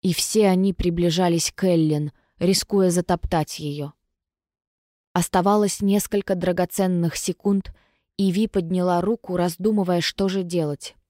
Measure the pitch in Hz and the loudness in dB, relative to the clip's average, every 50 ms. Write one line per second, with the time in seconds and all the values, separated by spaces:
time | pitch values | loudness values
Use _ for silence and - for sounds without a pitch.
0 | - 196 165 - - - - 220 214 196 185 185 190 196 185 - - 180 170 170 | 0 -2 -2 -2 -4 0 2 4 4 4 4 4 2 0 0 0 -2 -2 0 2
1 | 175 175 160 175 185 175 170 165 - - - - 190 185 175 165 160 151 151 147 | 0 0 2 2 2 2 2 0 -2 -4 -4 -2 0 2 2 4 2 2 0 0
2 | 151 143 - _ _ _ _ _ - 180 190 - - _ - 196 190 185 170 180 | -2 -6 -8 _ _ _ _ _ 0 0 0 0 -2 _ 0 2 2 4 2 0
3 | 175 - 180 170 - - - 165 151 - - - 160 147 143 147 143 143 - _ | 0 0 -2 -2 -2 -2 -2 -2 -2 -2 -6 -10 -8 -8 -6 -6 -8 -10 -12 _
4 | _ _ _ _ _ _ _ _ _ _ _ _ _ _ _ _ _ _ _ _ | _ _ _ _ _ _ _ _ _ _ _ _ _ _ _ _ _ _ _ _
5 | _ _ _ 175 170 - - 185 175 202 202 208 208 196 - - 202 196 196 208 | _ _ _ -4 -4 0 0 2 2 4 4 4 2 0 -2 -2 0 2 2 2
6 | - - - 208 196 - 196 180 175 185 180 180 180 175 - - 196 185 185 175 | 0 0 -2 -4 -2 -2 -4 -2 0 -2 0 0 -2 -2 0 0 0 2 2 2
7 | 170 165 - - - - 175 _ _ 202 202 196 - - - _ _ _ _ _ | 0 0 -2 -4 -6 -6 -6 _ _ 0 0 0 -2 -6 -16 _ _ _ _ _
8 | _ _ _ - 196 190 175 196 220 214 - 202 175 165 185 180 180 180 180 175 | _ _ _ -2 0 0 2 0 -2 0 0 -4 -2 0 -2 0 0 2 2 0
9 | 175 196 233 - - - 180 180 175 180 170 - 185 220 214 208 190 175 180 175 | 0 0 -2 -4 -4 -6 -2 0 0 0 -2 0 0 0 2 2 2 2 0 0
10 | 165 - - - 196 190 185 196 185 170 180 175 160 147 143 - - - _ _ | 0 -2 -2 -2 -2 0 0 -2 -4 -2 -2 -2 -2 -2 -4 -6 -10 -18 _ _
11 | _ _ | _ _